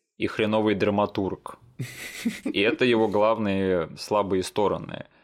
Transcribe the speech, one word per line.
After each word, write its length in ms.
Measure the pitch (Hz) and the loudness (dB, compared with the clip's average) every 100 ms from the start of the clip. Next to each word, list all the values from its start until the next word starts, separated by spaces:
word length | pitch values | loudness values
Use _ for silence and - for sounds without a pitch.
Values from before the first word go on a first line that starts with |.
| _ - | _ -6
и 80 | 98 | -6
хреновый 460 | - 107 110 107 | -2 0 2 2
драматург. 840 | 98 104 101 101 - 95 - - - - - 127 - - - 233 - - | 2 2 2 0 0 -4 -4 -12 -20 -20 -14 -14 -12 -14 -6 -6 -6 -6
И 160 | - | 0
это 240 | 104 - 127 | 0 2 4
его 240 | 117 110 | 4 4
главные 800 | 101 107 113 104 95 95 90 78 76 | 4 2 2 0 0 0 0 -2 -8
слабые 440 | - 104 98 92 | -2 0 2 0
стороны. 600 | 90 - 98 82 - - - _ | -2 0 0 0 -6 -12 -14 _